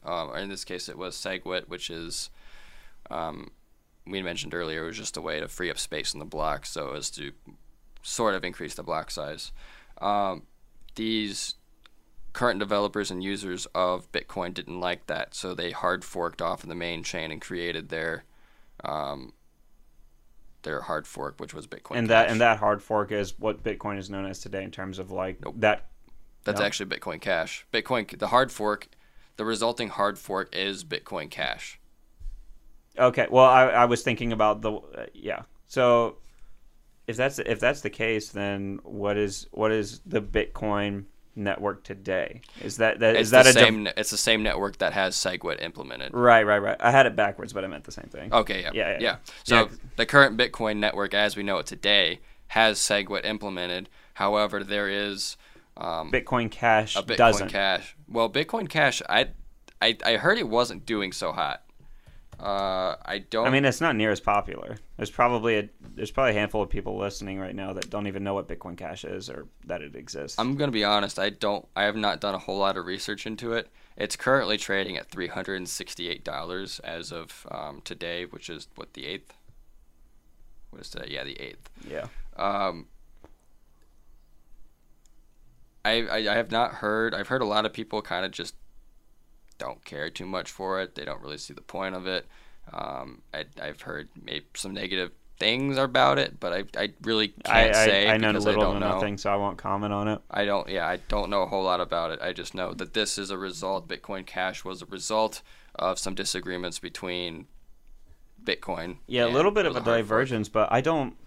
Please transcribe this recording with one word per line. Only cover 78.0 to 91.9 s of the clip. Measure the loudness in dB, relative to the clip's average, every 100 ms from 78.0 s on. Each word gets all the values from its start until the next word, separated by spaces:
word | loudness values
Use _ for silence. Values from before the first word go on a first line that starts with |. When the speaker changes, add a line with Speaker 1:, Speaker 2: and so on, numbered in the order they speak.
| -8 -6 -8
Speaker 1:
which | -12 -14
is, | -14 -16 -18
what, | -18 -14
the | -12
eighth? | -12 -14 -20 -20 -20 -20 -20 -20 -20 -20 -20 _ -20 -20 -20 -18
What | -16
is | -14
today? | -12 -8
Yeah, | -8
the | -8 -10
eighth. | -14 -14 -20 -18 -10
Speaker 2:
Yeah. | -10 -8 -10 -10 -2
Speaker 1:
Um, | 0 0 0 -4 -14 -20 -20 -20 -20 -20 _ -20 _ _ -20 -20 -20 -20 _ -20 -20 -18 -20 _ _ -20 -20 -20 -20 -20 -20 -20 -20 -4
I, | 2 2
I, | 2 0
I | 2 2
have | 2
not | 0 0
heard. | 0 -2 2 0
I've | -2 -2
heard | 0
a | 2
lot | 2 0
of |
people | -2 -6 -6
kinda | -4 -4 -4
just | -8 -12 -12 -18 -20 -20 -20 -20 -20 _ -20 -20 -14
don't | -12 -12 -12
care | -8 -8
too | -8 -8
much | -6 -8
for | -8 -4 -4
it. | -4 -8
They | -10
don't | -10
really | -10 -12
see | -14
the | -16
point | -12 -8 -6